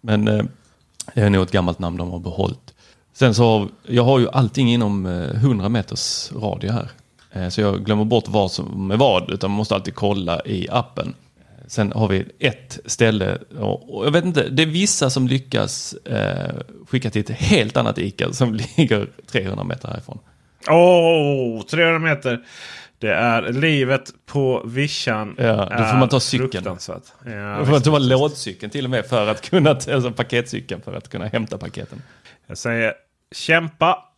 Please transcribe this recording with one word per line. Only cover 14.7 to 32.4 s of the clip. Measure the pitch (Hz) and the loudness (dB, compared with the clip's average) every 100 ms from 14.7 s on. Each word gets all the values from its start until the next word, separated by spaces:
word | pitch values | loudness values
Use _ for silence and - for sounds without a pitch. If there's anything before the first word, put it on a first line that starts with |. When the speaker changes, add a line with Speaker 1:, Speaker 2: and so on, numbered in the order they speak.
| 160 208 - 135 | 0 0 0 0
Speaker 1:
som | 131 127 | 0 0
lyckas, | 131 131 117 101 - - | 0 -2 -4 -2 -6 -12
eh, | - - 110 - - 50 - - - - | -14 -6 -4 -2 -4 -6 -8 -12 -18 -4
skicka | 131 117 | -4 -2
till | 104 | -4
ett | 107 | -4
helt | 117 - 190 110 117 | -4 2 2 2 0
annat | 117 101 | 0 -2
ICA | 98 - 87 | -4 -2 -4
som | - 123 | 0 -2
<laughs> | 110 117 - | -2 -4 0
ligger | 135 107 101 - - | 2 2 -2 -12 -6
trehundra | 113 98 101 | -4 -4 -6
meter | - - - | -6 -8 -8
härifrån. | - - - _ _ _ _ - | -12 -12 -18 _ _ _ _ 2
Speaker 2:
Åh, | 160 175 180 165 165 143 139 123 113 | 6 8 6 6 4 2 0 -2 -4
trehundra | 101 156 165 165 160 | -6 0 2 2 0
meter! | 147 135 120 - - - - - _ | 0 -2 -4 -6 -20 -18 -18 -20 _
Det | 110 | -2
är | 85 117 117 90 | 2 2 2 0
livet | 123 160 147 127 135 - - - | 0 2 2 2 0 -4 -20 -8
på | 143 135 127 113 | -2 0 0 -2
vischan | 123 143 - - 110 104 - | -4 -2 -2 -4 -4 -4 -2
Speaker 1:
Ja, | 120 107 95 117 | 2 2 0 0
då | |
får | 110 127 | 2 4
man | 127 | 4
ta | 135 | 4
Speaker 2:
är | |
Speaker 1:
cykeln. | - 127 127 | 0 -2 -2
Speaker 2:
fruktansvärt. | 92 92 90 - 82 - _ | -4 -6 -10 -12 -14 -14 _
Ja, | 123 | -16
Speaker 1:
Då | 104 104 104 | -12 -8 -2
får | |
man | 110 | 2
Speaker 2:
visst, | 147 | 4
Speaker 1:
ta | 131 147 | 4 4
Speaker 2:
visst. | 131 | 4
Speaker 1:
lådcykeln | 131 147 147 - 92 107 | 4 2 -2 -12 -10 -10
till | 143 | -8
och | 127 | -4
med | 127 98 | -4 0
för | 123 104 | 0 0
att | 107 - | -2 0
kunna | 185 156 | 4 4
ta, | 131 - | 4 0
alltså, | 139 123 | -2 -2
paketcykeln | 113 120 120 120 - - 92 | -4 -2 -2 -2 -8 -8 -12
för | - | -10
att | 90 - | -12 -12
kunna | 98 107 | -10 -4
hämta | 113 110 - | -4 -4 -8
paketen. | 85 - - - - _ - _ | -10 -12 -14 -16 -20 _ -20 _